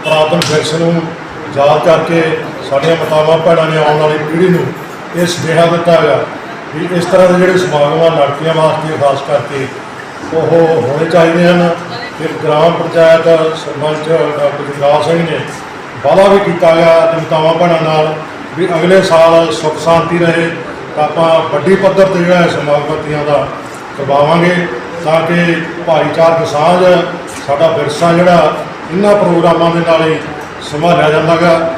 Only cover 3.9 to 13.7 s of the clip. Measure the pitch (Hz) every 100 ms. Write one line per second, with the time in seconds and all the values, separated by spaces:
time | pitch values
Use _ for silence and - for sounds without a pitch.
3.9 | 151 151 151 - 165 180 170 135 - -
4.9 | - - 165 175 - 143 165 170 170 170
5.9 | 165 151 131 - - - - - 147 175
6.9 | 180 170 185 180 180 180 180 - 147 143
7.9 | 160 165 156 139 - 160 160 156 147 156
8.9 | 147 139 135 - 143 131 139 135 - -
9.9 | - - - - 160 156 165 165 160 160
10.9 | 147 165 170 165 170 175 175 175 170 -
11.9 | - - - 156 - 147 151 165 170 160
12.9 | 165 165 165 165 165 160 156 143